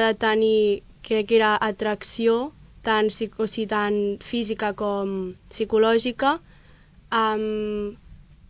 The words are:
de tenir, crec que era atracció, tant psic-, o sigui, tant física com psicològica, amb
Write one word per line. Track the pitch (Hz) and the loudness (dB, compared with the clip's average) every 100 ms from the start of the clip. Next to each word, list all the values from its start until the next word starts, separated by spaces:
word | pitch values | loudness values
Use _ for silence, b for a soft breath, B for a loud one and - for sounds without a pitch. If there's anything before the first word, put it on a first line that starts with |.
| 226 | 4
de | |
tenir, | 220 226 220 220 220 208 202 - - | 2 0 2 4 4 4 0 -4 -12
crec | - 220 208 | -4 -2 4
que | 226 | 4
era | 214 214 | 4 2
atracció, | 220 196 214 208 - - 226 233 285 - - - | -2 -2 -4 -4 -6 0 2 2 -2 -10 -20 -8
tant | 233 214 214 | 0 2 2
psic-, | - 214 - | -2 -8 -4
o | 220 | -4
sigui, | 226 208 | -4 -4
tant | 214 208 208 202 202 | -2 0 0 -2 -4
física | - 240 214 220 214 | -4 -4 -4 -4 -4
com | 196 208 202 196 196 185 185 - | -4 -4 -2 -4 -4 -6 -10 -12
psicològica, | - 214 220 220 226 247 233 269 330 b b b b b b - | -8 0 4 4 4 0 -2 0 0 b b b b b b -6
amb | 233 220 214 214 214 214 208 208 220 - - - - | 0 0 0 -2 -4 -4 -4 -6 -10 -20 -20 -20 -20